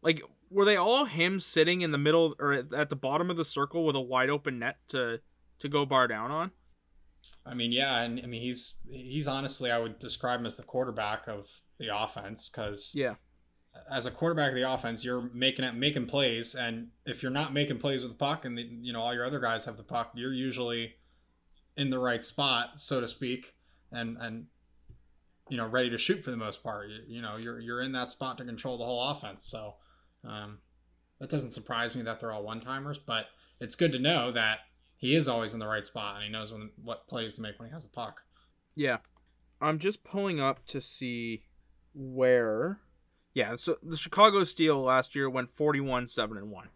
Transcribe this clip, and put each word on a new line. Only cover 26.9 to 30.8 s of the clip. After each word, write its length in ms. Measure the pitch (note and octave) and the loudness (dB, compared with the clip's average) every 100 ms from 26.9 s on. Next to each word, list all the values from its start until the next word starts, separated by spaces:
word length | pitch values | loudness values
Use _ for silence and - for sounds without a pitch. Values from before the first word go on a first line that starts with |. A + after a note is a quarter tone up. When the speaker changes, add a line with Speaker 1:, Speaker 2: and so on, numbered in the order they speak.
Speaker 2:
You, 80 | G#2+ A2+ | -14 -14
you 160 | A#2 | -10
know, 140 | A2+ G#2+ | -8 -8
you're, 180 | A#2 A#2 | -8 -8
you're 220 | A#2 A#2+ | -6 -4
in 100 | C3 | -4
that 180 | C3 B2 | -2 -4
spot 280 | - C3 B2 | -4 -6 -6
to 60 | |
control 320 | B2 A2+ C3+ B2 | -10 -8 -6 -4
the 60 | |
whole 260 | A#2 A#2+ C3 | -2 0 0
offense. 340 | C#3+ A2 F#2 - | -2 -8 -10 -8
So, 280 | A2+ G#2+ - _ _ _ _ | -8 -10 -14 _ _ _ _
um, 340 | C#3 G#2+ G#2 G#2 _ _ | -12 -12 -12 -14 _ _